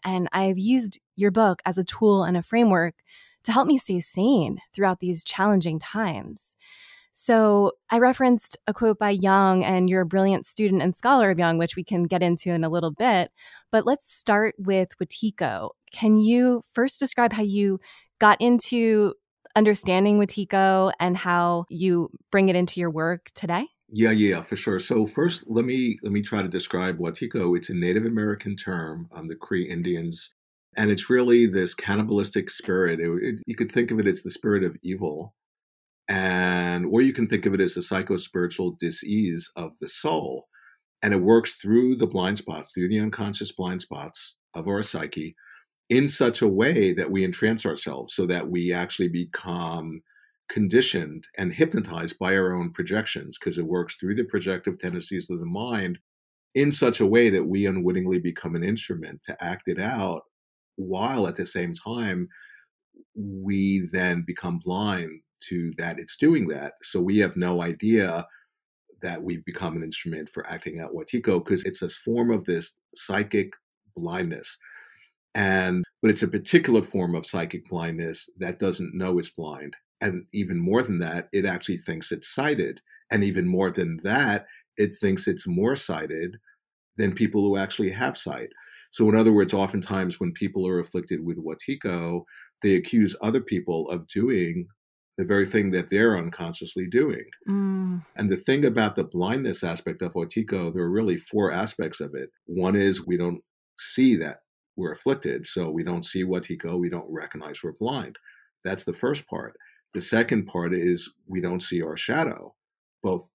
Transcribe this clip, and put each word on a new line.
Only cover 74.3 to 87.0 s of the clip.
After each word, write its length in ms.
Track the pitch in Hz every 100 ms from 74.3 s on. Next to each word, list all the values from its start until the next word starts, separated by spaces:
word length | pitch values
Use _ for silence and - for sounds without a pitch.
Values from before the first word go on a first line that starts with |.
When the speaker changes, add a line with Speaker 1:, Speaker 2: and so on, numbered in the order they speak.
| 85 - - - - - _ _ _ _ -
Speaker 2:
And, 480 | 98 95 90 90 87 _
but 80 | 110
it's 140 | 101
a 40 | -
particular 540 | 101 - 175 160 113
form 320 | 85 95 87
of 140 | 82 -
psychic 420 | 92 82 87 -
blindness 640 | 87 85 82 82 80 - -
that 180 | 87 87
doesn't 380 | 95 87 87 90
know 240 | 92 90
it's 100 | 82
blind. 460 | - 80 71 73 - _ -
And 240 | 104 90 -
even 280 | 104 95 87
more 220 | 87 113
than 180 | 120 87
that, 280 | 82 87 -
it 120 | 101 95
actually 320 | 87 - 87
thinks 320 | - 80 -
it's 240 | 82 -
sighted. 460 | - 147 143 82 - _ - -
And 100 | 110
even 260 | 101 92 90
more 220 | 90 95
than 280 | 90 85 80
that, 420 | 98 123 127 104 - - _ -
it 160 | 104
thinks 340 | - 101 92 -
it's 180 | 82 92
more 300 | 87 110 135
sighted 640 | - 78 76 80 90 107 _ _ _ _ _
than 180 | -